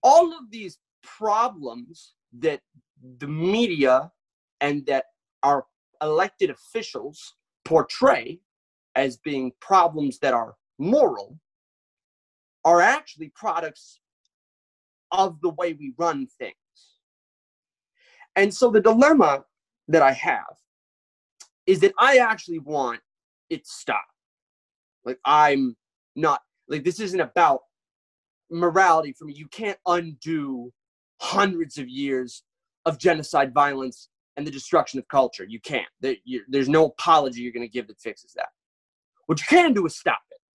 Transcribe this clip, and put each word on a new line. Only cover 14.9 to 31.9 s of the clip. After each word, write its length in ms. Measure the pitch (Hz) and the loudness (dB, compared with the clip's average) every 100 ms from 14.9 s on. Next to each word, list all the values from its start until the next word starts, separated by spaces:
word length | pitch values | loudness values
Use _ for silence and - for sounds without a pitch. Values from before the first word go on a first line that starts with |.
| _ _ | _ _
of 280 | 185 190 160 | -2 -2 0
the 100 | 170 | -6
way 220 | 160 175 | -4 -6
we 200 | 151 143 123 | -6 -14 -4
run 280 | 170 147 131 | -2 -2 -8
things. 280 | _ 117 - _ _ _ _ _ _ _ _ _ _ _ _ _ _ _ _ - - | _ -14 -14 _ _ _ _ _ _ _ _ _ _ _ _ _ _ _ _ -8 -2
And 160 | 202 | -2
so 160 | - 247 | 2 4
the 100 | 214 | 4
dilemma 640 | 202 226 285 311 165 139 _ _ _ _ - | 4 4 6 6 4 2 _ _ _ _ 0
that 140 | 160 | 4
I 100 | 139 | 4
have 440 | 135 175 117 - - _ _ _ _ _ _ _ _ - _ - | 2 -4 -6 -8 -20 _ _ _ _ _ _ _ _ -20 _ 0
is 140 | 185 | 4
that 120 | 190 - | 4 4
I 200 | 247 269 | 4 6
actually 400 | 233 220 - 165 | 4 -2 -8 -12
want 420 | 143 147 127 113 _ _ _ _ _ | -6 -4 -4 -6 _ _ _ _ _
it 180 | 165 - | -12 -12
stopped. 460 | - - 107 - _ _ _ _ _ _ _ _ _ | -14 -6 -6 -6 _ _ _ _ _ _ _ _ _
Like, 140 | 117 127 | -12 -8
I'm 520 | 131 151 151 139 131 113 _ _ _ - | 2 4 4 4 -2 -6 _ _ _ -4
not, 240 | 156 139 _ _ _ | -2 -2 _ _ _
like, 160 | 151 | -6
this 160 | 151 180 | -4 -4
isn't 200 | 208 180 | -6 -4
about 400 | 139 - 165 135 _ _ _ _ _ _ _ _ _ | -2 2 2 2 _ _ _ _ _ _ _ _ _
morality 640 | 170 180 165 190 160 151 | -2 0 4 4 4 0
for 120 | 131 | -12
me. 100 | 156 | -18
You 140 | 143 156 | -18 -20
can't 300 | - 214 190 180 | -10 -8 -6 -2
undo 880 | 175 170 143 156 160 139 131 123 _ _ _ _ _ | -2 -4 -12 -8 -6 -6 -10 -12 _ _ _ _ _
hundreds 580 | - 196 196 175 156 147 | -6 0 0 -2 -8 -10
of 100 | |
years 540 | 127 | -12